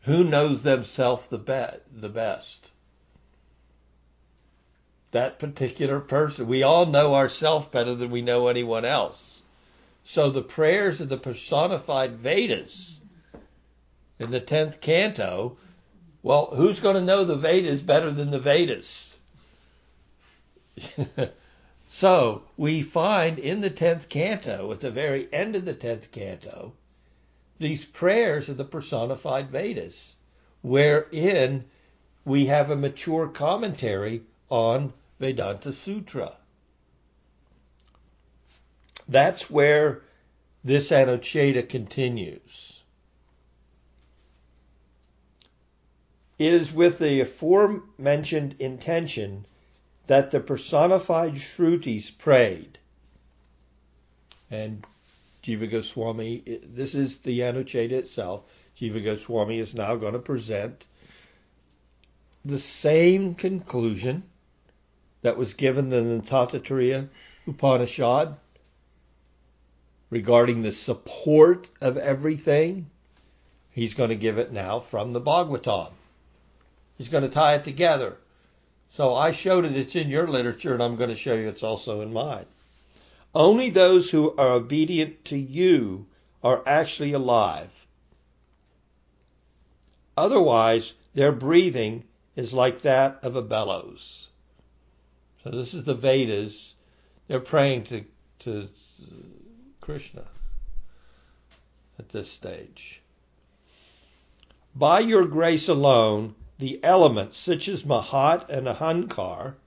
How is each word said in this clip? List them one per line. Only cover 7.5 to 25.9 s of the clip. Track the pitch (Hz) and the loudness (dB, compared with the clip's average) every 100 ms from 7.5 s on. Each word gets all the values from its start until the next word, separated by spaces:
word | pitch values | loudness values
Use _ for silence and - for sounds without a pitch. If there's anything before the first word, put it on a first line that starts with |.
| 156 147 | 0 -2
better | 127 120 123 | -2 -2 -2
than | 120 | -4
we | 120 | -4
know | 120 120 123 | 0 2 2
anyone | 123 117 113 120 | 0 -2 -2 0
else. | 139 95 - - - _ _ _ _ _ _ | 0 -2 -8 -20 -20 _ _ _ _ _ _
So | - - 147 | -6 0 2
the | 131 | 0
prayers | 117 - 156 190 202 147 | -8 0 2 2 0 -4
of | 143 | -6
the | 131 | -8
personified | 135 113 - 147 175 175 - 139 131 113 | -8 -12 -4 0 0 -2 -4 -2 -2 -4
Vedas | 120 185 233 110 - - - - - _ _ - _ _ _ _ _ _ _ _ | -2 0 0 -4 -8 -20 -20 -20 -20 _ _ -20 _ _ _ _ _ _ _ _
in | 117 | -8
the | 123 | -8
tenth | 123 151 156 147 | -2 -2 -2 -4
canto, | - 165 214 208 95 90 120 - - _ _ _ - _ | 0 2 0 -2 -6 -4 -8 -10 -20 _ _ _ -20 _
well, | - 143 - 123 | 2 2 2 2
who's | 175 196 | 2 4
gonna | 196 196 | 2 2
know | 180 196 | 2 2
the | 180 147 | 2 0
Vedas | 156 185 175 143 | 2 2 2 -4
better | 139 147 160 | 2 2 2
than | 147 143 | -4 -4
the | 139 | -2
Vedas? | 131 151 165 107 - - - - _ _ _ _ _ _ _ _ _ _ _ _ _ _ _ - - - | 2 2 2 -4 -10 -18 -20 -20 _ _ _ _ _ _ _ _ _ _ _ _ _ _ _ -20 -16 -10
<laughs> | 131 - 127 - _ _ _ _ _ | -10 -6 -8 -8 _ _ _ _ _
So | - 190 180 120 104 - - | 0 4 4 2 -2 -14 -6
we | 151 160 | -4 -2
find | 147 170 180 208 165 160 | -4 -2 0 0 0 -4
in | 139 196 | -6 -4
the | 202 | -6
tenth | - 165 170 - | -2 0 -2 -4
canto, | 143 180 214 - 98 98 | -6 -4 -4 -8 -8 -8
at | 101 | -10
the | 135 | -10
very | 117 147 139 123 | -6 -4 -4 -6
end | 147 208 208 | -6 -6 -6
of | 180 | -8
the | |
tenth | 120 120 | -10 -8